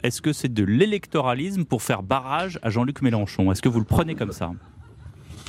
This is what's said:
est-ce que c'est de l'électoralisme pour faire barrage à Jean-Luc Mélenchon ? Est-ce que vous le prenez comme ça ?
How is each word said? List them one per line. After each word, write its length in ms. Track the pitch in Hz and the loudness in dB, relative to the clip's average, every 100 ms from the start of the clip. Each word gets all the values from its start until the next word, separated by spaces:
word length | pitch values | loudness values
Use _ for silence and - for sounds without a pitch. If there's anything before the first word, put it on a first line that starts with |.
est-ce 180 | 123 - | -4 0
que 100 | 151 | -2
c'est 220 | 147 131 | 0 -2
de 100 | 107 | 2
l'électoralisme 1000 | 98 120 214 202 - 156 127 123 185 196 151 | 2 4 4 2 -2 -2 0 0 -2 -2 -2
pour 160 | 117 | -2
faire 220 | - 104 | 0 -2
barrage 540 | 95 135 131 156 185 165 | 0 -2 0 -4 -4 -4
à 80 | 113 | -2
Jean-Luc 320 | 110 127 143 | 0 0 2
Mélenchon ? 500 | 131 110 101 - 95 | 2 2 -2 2 2
Est-ce 100 | 95 | 4
que 60 | 127 | 2
vous 120 | 117 | 2
le 60 | 107 | 2
prenez 300 | 156 165 156 | 2 2 -2
comme 160 | 104 | -6
ça ? 200 | 92 85 87 - - - - - - - - | -4 -8 -8 -16 -20 -20 -20 -20 -20 -20 -16